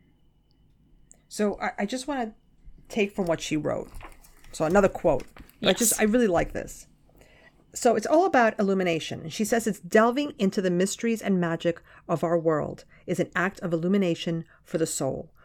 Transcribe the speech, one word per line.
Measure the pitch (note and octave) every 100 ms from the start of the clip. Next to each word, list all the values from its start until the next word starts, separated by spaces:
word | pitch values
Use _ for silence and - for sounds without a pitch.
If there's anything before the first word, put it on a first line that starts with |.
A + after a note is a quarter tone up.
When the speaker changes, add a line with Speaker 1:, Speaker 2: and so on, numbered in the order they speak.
| _ _ _ _ _ _ _ _ _ _ _ - _
Speaker 1:
so | - G#3 -
I, | G#3 -
I | G3+
just | B3+ C#4
wanna | C4+ A3 - _ _ - - -
take | A#3 G3+
from | - F3
what | D#3+
she | - D#3
wrote. | D3 - - - - - - - -
So | -
another | D#3 F#3+ G3
quote. | - F3+ C3+ - - - -
I | F3
just, | F#3 A3+
Speaker 2:
Yes. | -
Speaker 1:
I |
really | G#3+ B3 A3+
like | E3 D#3
this. | - - - - _ _ _ - - - _ _
So | - A#3+ A3
it's | G#3
all | D#4 F#4+
about | C4 A3 -
illumination. | G3 F#3+ F#3 D#3+ - -
And | D#3+
she | -
says | G#3+ A#3 A3
it's | F#3+
delving | F3 A3 A#3 B3 D4 -
into | F#3+ G#3
the | F#3
mysteries | F3 G3+ - A#3 A3
and | G3+ F#3
magic | E3+ E3 E3+ E3 - - -
of | E3
our | E3+ E3+
world | D#3+ D3+ D3 - - - -
is | F3
an | -
act | F#3 F3+ -
of | F#3
illumination | E3 F3 G3+ F#3 E3 - E3 D#3+ _
for | - E3
the | D#3+
soul. | - C3+ - - -